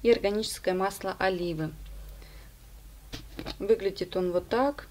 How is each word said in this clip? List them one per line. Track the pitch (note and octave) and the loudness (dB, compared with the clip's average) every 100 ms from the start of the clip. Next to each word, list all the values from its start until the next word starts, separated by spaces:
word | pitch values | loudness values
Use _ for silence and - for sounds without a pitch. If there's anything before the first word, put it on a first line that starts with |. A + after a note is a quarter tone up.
и | A#3 | 8
органическое | A#3 G3+ G#3 A3 - - | 6 6 0 -2 -2 0
масло | F#3 F#3+ F#3+ F#3+ F#3 | 2 0 0 -6 2
оливы. | F#3+ F#3 F3 D#3+ D#3 - - - - - - - - - - - - - - - - - - - | 2 2 -2 -2 -4 -4 -12 -12 -14 -14 -16 -18 -18 -20 -20 -18 -18 -18 -14 -12 -12 -10 -10 -6
Выглядит | G3+ A3+ G3 F#3+ F3+ F#3 | 4 4 4 -2 -2 0
он | F3+ | 2
вот | F3 F3 | 0 2
так. | A3+ C4+ C#4+ - | 2 2 0 -12